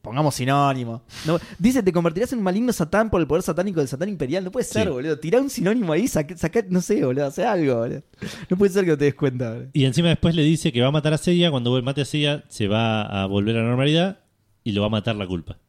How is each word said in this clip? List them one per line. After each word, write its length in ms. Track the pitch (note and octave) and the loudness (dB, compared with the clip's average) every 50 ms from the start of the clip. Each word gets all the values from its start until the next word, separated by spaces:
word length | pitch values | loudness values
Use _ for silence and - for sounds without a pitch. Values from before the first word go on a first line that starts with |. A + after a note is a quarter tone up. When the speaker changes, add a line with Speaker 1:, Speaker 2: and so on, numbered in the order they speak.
Speaker 1:
pongamos 320 | - G#2+ A2+ C#3 D#3 D3 - | -12 -6 -2 0 0 0 0
sinónimo". 680 | - B2 C3 C#3 C#3+ C#3+ C#3 C3+ C3 B2 A#2 A2+ A#2 _ _ - - - | 0 -2 0 2 2 2 2 0 -2 -6 -8 -10 -12 _ _ -18 -8 -2
No, 100 | D3+ E3+ - - - - - | -2 -2 -2 -2 -8 -10 0
dice, 240 | E3+ A#3+ C4 C4+ G3+ | 2 2 2 4 2
"Te 80 | F#3 D#3 | 2 2
convertirás 380 | F3+ E3+ E3+ D#3 F3+ A#3+ B3 C4+ | 2 0 0 0 -2 -4 -2 -2
en 60 | A#3 | -2
un 40 | G3 | -2
maligno 280 | F#3 F3+ G#3 A#3+ B3 G#3+ | 0 0 0 0 -2 0
satán 380 | - E3 D3+ - G3+ A3+ A3 | -2 -2 0 0 0 0 2
por 100 | A3 F#3 | 0 0
el 60 | D#3+ | 0
poder 160 | B2+ C#3+ F3 F#3 | 2 0 -2 0
satánico 380 | - E3 E3 F#3 G#3 F#3 D#3+ | -2 -2 -2 -2 -2 0 -2
del 60 | C#3+ | -2
satán 220 | B2+ C3+ B2+ F3 G#3 | -2 -4 -6 -6 -6
imperial". 340 | G#3 D3+ D3+ B2 D3+ F#3+ F#3+ | -4 -6 -4 -4 -2 -4 -4
No 80 | F3+ | -4
puede 140 | G3+ B3+ A3 | -4 -6 -6
ser, 200 | - - G#3+ A3 | -2 -2 -2 0
Speaker 2:
Sí. 20 | F#3 | 0
Speaker 1:
boludo. 300 | C#3+ B2 C#3 D#3+ D3+ C#3 | -2 -4 -2 -4 -4 -4
Tirá 200 | D3+ D#3+ G3 B3+ | -2 0 2 2
un 100 | C#4 C#4 | 2 0
sinónimo 420 | - B3 E3+ F#3 A3 B3+ G#3 D#3+ D3+ | -4 -2 0 0 2 0 0 0 0
ahí, 140 | E3+ A3 | 0 0
saca, 280 | - - D3+ D3 D3 F#3 | 0 0 -2 -4 -4 -6
saca, 300 | - - D#3 - A3+ G#3+ F#3 | -4 -4 0 0 -2 -2 0
no 120 | F3+ F3+ | -2 -2
sé, 240 | F3 - G3+ - D#3+ | 0 0 0 0 2
boludo, 220 | B2+ B2+ C#3 D3 | 0 0 0 -2
hace 180 | C3+ C#3 - F3+ | -2 -2 -2 0
algo, 300 | A#3+ G#3+ F3+ D#3 C3+ B2 | 0 2 2 2 2 2
boludo. 260 | A#2 A2+ B2+ D3 C#3+ - _ - _ - - - - - - | 0 0 -4 -6 -8 -12 _ -16 _ -14 -12 -12 -14 -4 -4
No 80 | F#3 | 2
puede 140 | F#3 G3+ G3+ | 4 4 4
ser 120 | F3+ G3+ F#3+ | 4 2 2
que 60 | E3+ | 2
no 60 | D#3 | 2
te 80 | C#3 D3 | 4 2
des 80 | C#3+ C#3 | 0 2
cuenta, 380 | - D3 C3+ B2+ B2 B2+ A2+ | 2 -2 -2 0 -2 -6 -6
boludo. 160 | A2+ A#2+ B2 C3+ - | -6 -10 -12 -2 0
Speaker 2:
Y 120 | D3+ C3 | 2 2
encima 220 | C3 A#2 D3 E3+ E3+ | 4 4 4 4 4
después 240 | D#3 - - E3+ E3 | 2 4 2 2 2
le 80 | E3+ | 4
dice 300 | D3 D3+ E3 D3+ - E3 | 4 4 4 2 0 0
que 100 | A#2 A#2+ | 2 2
va 60 | A#2+ | 2
a 40 | C3+ | 2
matar 220 | D3 D#3 C3+ D#3 D#3 | 2 2 2 2 0
a 60 | D3 | 2
Seiya, 320 | - F3+ F3 F3 F3 E3+ | 2 2 4 4 4 2
cuando 180 | C#3+ B2+ A#2 A#2+ | 2 0 0 2
vuel-, 140 | B2+ C3 B2 | 0 0 0
mate 180 | C3 C#3 D3 | -2 -2 -2
a 40 | C#3 | -4
Seiya 380 | - - D3+ D3 D3 D3 D3 - _ | -2 -2 0 0 0 -2 -4 -8 _
se 180 | - - A2 | -6 -4 0
va 360 | F#2+ G#2 A2 A2+ A2+ A2 A2 G#2+ | 0 2 2 2 2 0 -2 -2
a 240 | - G2+ G2 G2 | -4 -4 -4 -2
volver 300 | F#2+ G2 G2+ G2+ A2 A2+ | 0 0 0 0 2 0
a 40 | A2+ | 0
la 60 | A2+ | 0
normalidad 540 | A#2 B2 B2+ C3+ D3 D3+ E3 F3 G3 - _ _ _ _ _ _ _ _ _ _ | 0 0 0 2 2 2 2 2 0 -4 _ _ _ _ _ _ _ _ _ _
y 80 | A#2 | -2
lo 100 | G2+ G2+ | 0 0
va 60 | G#2 | 0
a 20 | G#2+ | 2
matar 260 | A2 G#2+ F#2+ A#2 A2+ | 0 0 0 -2 -4
la 100 | G#2 G2 | -4 -4
culpa. 320 | F2 F#2 F2 D#2 - - - _ | -4 -4 -6 -6 -10 -16 -16 _